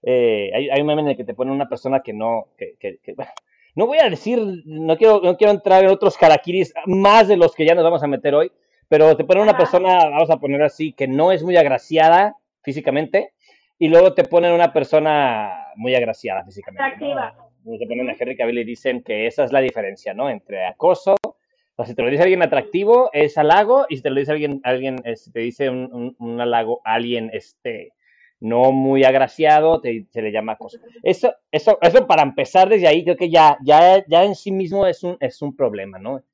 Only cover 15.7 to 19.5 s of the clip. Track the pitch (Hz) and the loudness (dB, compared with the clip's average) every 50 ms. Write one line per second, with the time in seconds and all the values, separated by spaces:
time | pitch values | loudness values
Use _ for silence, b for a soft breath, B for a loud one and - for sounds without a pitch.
15.7 | - 104 113 127 131 123 120 113 107 _ - 107 95 95 - - - 202 - - | -16 -10 -6 -2 -2 -2 -2 -4 -8 _ -10 -10 -10 -10 -10 -12 -20 -20 -20 -20
16.7 | 196 190 269 269 262 - 311 285 277 262 240 226 _ _ _ _ _ _ _ - | -10 -8 -8 -8 -8 -8 -10 -8 -8 -8 -8 -10 _ _ _ _ _ _ _ -16
17.7 | 226 - 117 110 117 123 127 123 107 _ 120 123 131 127 123 117 120 120 117 107 | -12 -12 -10 -10 -8 -8 -8 -10 -8 _ -10 -10 -6 -6 -6 -6 -4 -6 -8 -10
18.7 | 120 - _ 131 127 123 123 - 107 107 110 117 - - 139 120 | -12 -8 _ -8 -8 -8 _ -10 -8 -6 -6 -6 -4 -4 -4 -2